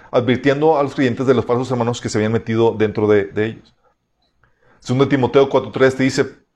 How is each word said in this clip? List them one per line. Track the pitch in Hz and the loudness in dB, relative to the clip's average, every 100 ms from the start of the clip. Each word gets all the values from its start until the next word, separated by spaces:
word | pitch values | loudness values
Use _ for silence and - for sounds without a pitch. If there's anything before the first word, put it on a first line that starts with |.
| - | -4
advirtiendo | 131 123 110 139 139 156 147 | -2 0 0 0 2 2 2
a | |
los | 139 - | -2 -2
creyentes | 127 113 131 | -2 0 0
de | |
los | 120 | 0
falsos | 104 123 127 | 0 -2 -2
hermanos | 123 117 120 | -2 -2 -4
que | 117 | -4
se | 107 | -2
habían | 107 | -2
metido | 113 113 113 113 | -2 -2 0 0
dentro | 104 107 107 107 | 2 -2 0 2
de, | 104 98 | 2 0
de | 101 110 | -4 -6
ellos. | - _ _ _ _ _ _ _ _ _ _ _ _ | -8 _ _ _ _ _ _ _ _ _ _ _ _
Segundo | - 127 139 | -6 0 0
Timoteo | 139 120 139 135 | 2 2 2 4
cuatro | 131 120 | 2 -2
tres | 123 131 131 | 0 0 2
te | |
dice, | 131 139 135 - _ | 0 0 -4 -6 _